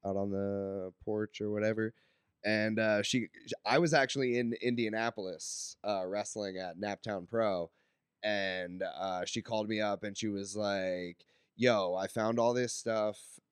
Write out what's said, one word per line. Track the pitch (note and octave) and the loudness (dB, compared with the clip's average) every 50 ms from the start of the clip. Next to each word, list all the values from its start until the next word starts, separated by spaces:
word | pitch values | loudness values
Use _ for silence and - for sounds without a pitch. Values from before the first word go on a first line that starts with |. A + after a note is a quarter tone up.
| - | -4
out | G2 G2 | -4 -2
on | G2 G2 G2+ | -2 -2 -2
the | G2 G2 G2 G2+ G2+ G2 G2 G2 G2 G2 F#2 F#2 F2+ _ - | -2 -2 -2 -2 -2 -2 -4 -4 -6 -6 -8 -10 -12 _ -6
porch | - G#2+ G#2+ G#2+ G#2+ _ - | -4 -2 -2 -2 -4 _ -6
or | G#2+ G#2 | -4 -2
whatever. | G#2 G#2 G#2 A2 A2 A2 A2 A2 - _ _ _ _ _ _ _ _ _ - | 0 0 2 0 2 0 -2 -2 -4 _ _ _ _ _ _ _ _ _ 0
And, | G#2 A2 G#2+ G#2+ A2 A2 G#2+ | 0 2 2 2 2 2 2
uh, | A2 A2 G#2+ G#2 G2+ | 4 4 4 2 2
she, | - - B2+ A2+ - _ - - | 2 0 0 0 -2 _ -20 -10
sh-, | - A#2 - _ | -10 -10 -6 _
I | G#2 A#2+ C#3+ | 2 4 6
was | F3 D#3+ D3 | 6 6 6
actually | D3 C3+ B2 - C#3 C3+ B2+ A#2+ A#2+ | 6 4 4 2 0 2 2 2 2
in | B2 A#2 A#2 - | 2 0 0 0
Indianapolis, | - B2 A#2+ A#2 A#2 A2 G#2+ A2 A2+ A#2 A2+ - G2 F#2 F2 D#2 - - - - - - - _ - | 0 0 2 2 0 0 0 0 0 0 -2 -4 -6 -6 -8 -8 -8 -8 -8 -8 -8 -10 -12 _ -2
uh, | G#2 G#2 F#2+ F#2 | -2 0 0 0
wrestling | F#2 G2 G#2 G#2 - - A2+ G#2 G2 F#2+ F#2 | -2 -2 -2 -4 -4 -4 -4 -4 -4 -4 -6
at | F#2 F2+ E2 E2+ | -6 -6 -6 -4
Naptown | G2+ G#2 G2+ - - A2 G#2 F#2+ F2+ F2 | -4 -4 -4 -4 -4 -4 -4 -4 -6 -2
Pro, | A2+ A2+ A2+ G#2 F#2+ F2+ E2+ E2 _ _ _ _ _ _ _ _ _ _ - | 0 2 2 4 2 0 -2 -4 _ _ _ _ _ _ _ _ _ _ -2
and, | G#2+ G#2 G2+ G2 F#2+ F#2 F#2 F2+ F2+ F2+ F#2 F#2+ | 0 2 2 2 0 -2 -2 -4 -6 -4 -4 -6
uh, | F2+ - C2+ F#2 F#2+ F#2 F2+ F2+ | -6 -4 -4 -4 -2 -2 -2 -4
she | - - A#2 G#2 | -2 -4 -6 -4
called | - A#2 A2 G#2+ G#2+ | -2 -2 -2 0 0
me | A2 G#2+ | 0 0
up | G#2+ G#2 G2+ F2+ - | 0 0 0 -2 -4
and | G#2 G2 - | -8 -6 -4
she | - | -4
was | G#2+ G2+ G2 G2 G2 F#2+ | -2 -2 -2 -4 -6 -4
like, | G#2+ G#2 G2+ G2+ G2 F#2 F#2 F2+ F2+ F2+ F2 F2 _ - _ _ _ _ _ _ | -2 -2 0 0 0 0 -2 -2 -2 -4 -8 -10 _ -20 _ _ _ _ _ _
"Yo, | - A#2 B2 A#2 G#2 F#2+ F2+ F2+ | 4 4 6 6 6 2 0 0
I | F#2 G2 F#2+ | -2 -2 -2
found | - A2+ G#2+ A2 A#2 A#2+ | 0 0 2 2 4 4
all | A2+ A#2+ A#2+ | 4 4 4
this | B2 B2 A#2 - | 2 0 0 -2
stuff | - - A2+ A2+ A2 G#2+ G#2+ G2+ - - - - - _ _ | -4 -2 0 0 2 0 0 -2 -6 -14 -20 -20 -20 _ _